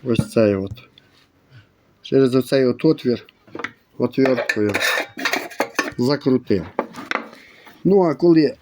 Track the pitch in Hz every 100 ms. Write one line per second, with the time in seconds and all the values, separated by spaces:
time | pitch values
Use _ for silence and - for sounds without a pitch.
0 | 131 113 107 - 107 98 101 - - _
1 | _ _ _ _ _ - _ _ _ _
2 | - 135 135 131 123 135 127 120 160 156
3 | 123 113 - _ _ - - _ _ _
4 | 123 - 131 123 - 110 104 98 - -
5 | - - - - - - - - - -
6 | 123 147 139 127 - 98 87 - - -
7 | - - - - - - - - 175 196
8 | 175 143 170 160 143 -